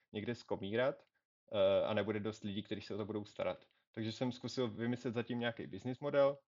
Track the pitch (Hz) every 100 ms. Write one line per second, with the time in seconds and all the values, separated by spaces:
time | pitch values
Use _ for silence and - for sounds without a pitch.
0 | _ 104 104 120 - 95 98 113 135 143
1 | _ _ _ _ - 104 95 95 71 107
2 | 101 104 107 104 104 98 - 101 - 104
3 | 104 107 104 - 95 87 - _ _ -
4 | 110 110 127 123 123 - 120 104 117 120
5 | 131 117 113 120 120 - 69 95 123 127
6 | 143 143 139 143